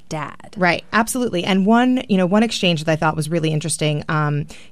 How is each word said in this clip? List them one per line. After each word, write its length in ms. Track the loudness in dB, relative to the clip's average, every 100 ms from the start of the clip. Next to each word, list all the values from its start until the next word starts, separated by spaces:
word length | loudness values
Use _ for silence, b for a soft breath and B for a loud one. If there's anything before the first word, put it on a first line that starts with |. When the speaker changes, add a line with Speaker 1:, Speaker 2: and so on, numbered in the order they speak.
| -10
Speaker 1:
dad. 460 | -8 -8 -12 -14 -2
Speaker 2:
Right. 260 | 0 0 -2
Absolutely. 520 | -2 0 -2 -2 -2
And 240 | 0 2 4
one, 340 | 4 4 0 0
you 80 | 0
know, 80 | 2
one 160 | 2
exchange 420 | 2 0 0 0
that 80 | 0
I 40 | 0
thought 200 | 0 0
was 140 | -2
really 220 | -2 0
interesting, 500 | -2 -4 -2 -2 -2 -2
um, 380 | -2 0 -2 -4 B B